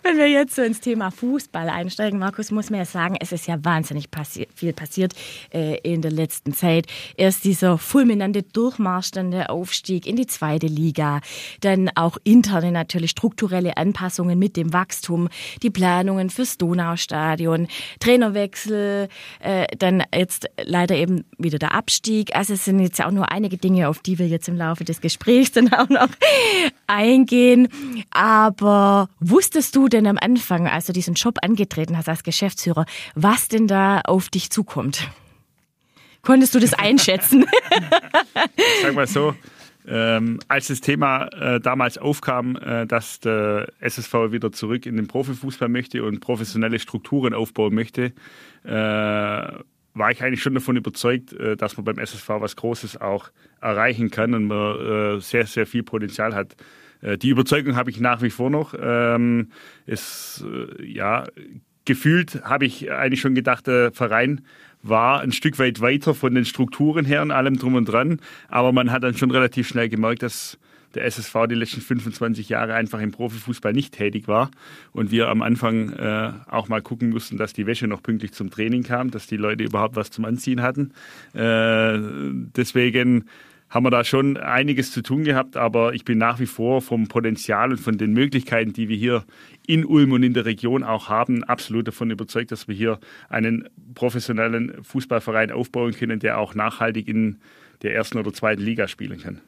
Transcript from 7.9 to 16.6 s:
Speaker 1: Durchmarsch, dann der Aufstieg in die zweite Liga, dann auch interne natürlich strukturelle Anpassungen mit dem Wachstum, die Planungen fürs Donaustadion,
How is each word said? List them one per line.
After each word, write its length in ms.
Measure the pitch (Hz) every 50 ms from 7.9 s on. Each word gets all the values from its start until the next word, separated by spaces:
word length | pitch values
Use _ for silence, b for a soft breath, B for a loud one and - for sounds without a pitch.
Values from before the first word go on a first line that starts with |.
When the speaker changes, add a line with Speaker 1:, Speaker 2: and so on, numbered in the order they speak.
| - 277 262 240 220 208 196 190 202 202
Speaker 1:
Durchmarsch, 720 | 196 _ - 220 233 254 254 - 214 185 180 185 185 -
dann 180 | - 190 185 180
der 200 | 180 185 160 -
Aufstieg 560 | 131 170 185 185 - - - - 185 175 -
in 100 | - 208
die 100 | 240 254
zweite 400 | 254 - - 165 151 151 160 160
Liga, 540 | 160 156 147 160 165 147 - 151 147 147 147 B B B B B B B B
dann 280 | - 196 190 190 185 180 -
auch 240 | 170 165 170 - -
interne 480 | _ 208 220 247 220 202 196 165 170 175
natürlich 420 | 175 170 160 - - 175 165 165
strukturelle 680 | - - - 220 - - 226 185 185 185 180 175 - -
Anpassungen 600 | 160 196 202 - 185 180 - - 175 175 175 180
mit 200 | 185 - - 170
dem 160 | 165 165 156
Wachstum, 560 | 180 185 - - - - - 170 170 175 170 B B B B B B
die 80 | - 233
Planungen 580 | - 190 185 180 175 180 185 196 190 190 185 185
fürs 300 | - - 254 247 -
Donaustadion, 1080 | -